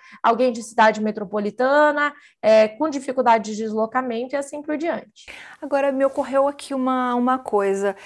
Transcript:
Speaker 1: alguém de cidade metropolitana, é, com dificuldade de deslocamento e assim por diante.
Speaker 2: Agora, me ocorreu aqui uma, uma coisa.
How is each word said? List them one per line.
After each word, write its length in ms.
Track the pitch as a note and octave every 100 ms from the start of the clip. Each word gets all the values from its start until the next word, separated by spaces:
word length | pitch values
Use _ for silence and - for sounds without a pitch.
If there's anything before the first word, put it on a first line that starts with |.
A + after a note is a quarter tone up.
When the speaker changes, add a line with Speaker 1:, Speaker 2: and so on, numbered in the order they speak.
| - -
Speaker 1:
alguém 300 | - A#3 B3+
de 100 | A#3
cidade 400 | A3 - A3 G#3+
metropolitana, 1120 | G#3+ G#3 G3 G#3+ G#3 G#3 B3+ C#4+ D4+ D4 D4 C#4 - _
é, 280 | G#3+ A3 G#3+
com 200 | A3 D#4
dificuldade 600 | C#4 C4+ B3+ A#3 A3+ G#3
de 60 | G#3+
deslocamento 800 | A3 A3 A3 B3 C4 A3+ C4
e 40 | C#4
assim 240 | C#4 D4
por 140 | D4 D4+
diante. 500 | E4 B3+ - _ - - - -
Speaker 2:
Agora, 300 | C#4+ C#4 C#4
me 140 | C4
ocorreu 420 | C4+ C4+ B3 C4+ C#4
aqui 280 | C#4+ -
uma, 400 | C#4 B3+ B3+ B3
uma 240 | B3 B3 C4
coisa. 580 | C4 G3+ G3 G3 G3+ F#3+